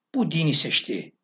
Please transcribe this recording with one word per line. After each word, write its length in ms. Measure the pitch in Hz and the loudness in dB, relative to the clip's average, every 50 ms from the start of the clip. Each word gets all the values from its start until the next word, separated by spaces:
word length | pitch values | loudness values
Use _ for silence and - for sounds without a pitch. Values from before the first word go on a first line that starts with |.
| _ - - | _ -4 0
bu 160 | 262 214 156 | 0 0 2
dini 220 | 151 160 160 147 127 | 2 2 2 2 2
seçti. 640 | - - 120 - - - - 107 90 - - _ _ | 2 0 0 0 -2 -2 -2 -6 -6 -6 -10 _ _